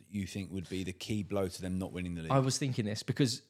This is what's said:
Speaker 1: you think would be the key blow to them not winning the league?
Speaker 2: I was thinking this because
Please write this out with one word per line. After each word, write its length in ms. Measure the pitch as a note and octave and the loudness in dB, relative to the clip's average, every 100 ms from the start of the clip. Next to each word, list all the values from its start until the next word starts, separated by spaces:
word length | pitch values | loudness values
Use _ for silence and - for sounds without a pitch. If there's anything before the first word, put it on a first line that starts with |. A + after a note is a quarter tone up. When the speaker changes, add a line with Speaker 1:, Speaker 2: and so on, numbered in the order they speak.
| - | -6
Speaker 1:
you 160 | G2+ F#2 | -2 -2
think 240 | G2+ E2+ | -2 -4
would 180 | F#2 E2 | -4 -4
be 120 | F#2+ | -4
the 80 | F2+ | -4
key 280 | - - G#2+ | -6 -2 -2
blow 260 | G2 G2+ F2+ | 0 0 0
to 120 | - | -2
them 180 | F#2 F#2 | -2 -2
not 140 | F#2 | -2
winning 220 | F2+ F2+ | -4 -4
the 80 | E2+ | -4
league? 80 | D#2+ | 2
Speaker 2:
I 60 | C3+ | 4
was 180 | C3 - | 4 2
thinking 300 | C#3 B2 G#2 | 0 0 0
this 160 | A2 | -2
because 400 | - B2+ B2+ - | -2 4 4 2